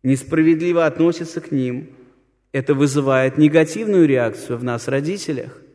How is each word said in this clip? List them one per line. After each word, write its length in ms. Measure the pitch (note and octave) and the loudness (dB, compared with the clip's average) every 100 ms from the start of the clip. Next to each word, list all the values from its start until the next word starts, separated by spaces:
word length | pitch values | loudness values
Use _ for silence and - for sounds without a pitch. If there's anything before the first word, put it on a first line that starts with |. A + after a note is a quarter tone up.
несправедливо 800 | C3 C3 - D#3+ D#3+ D#3+ F3 E3+ D#3+ | 0 -2 0 2 2 2 0 0 0
относится 540 | - E3 E3+ E3 - | 2 0 0 -8 -10
к 120 | - | -6
ним, 380 | C#3 B2+ B2 D#3+ - - _ _ _ _ | -4 -4 -6 -12 -20 -20 _ _ _ _
это 220 | C#3 C3+ | -6 -2
вызывает 640 | C#3 C#3+ C#3 C3+ C3 C3 C3 | 0 2 0 2 2 2 4
негативную 680 | D3+ D#3+ D#3 G#3+ A3 F#3+ D#3 | 4 4 2 -2 0 4 4
реакцию 520 | C3 A#2 G#2+ - A#2+ | 4 0 -4 -10 -6
в 60 | |
нас, 240 | B2 A#2+ - | -6 -6 -4
родителях. 720 | C3+ D3+ G3 - C3+ C3+ - _ | -4 -4 -6 -6 -8 -10 -18 _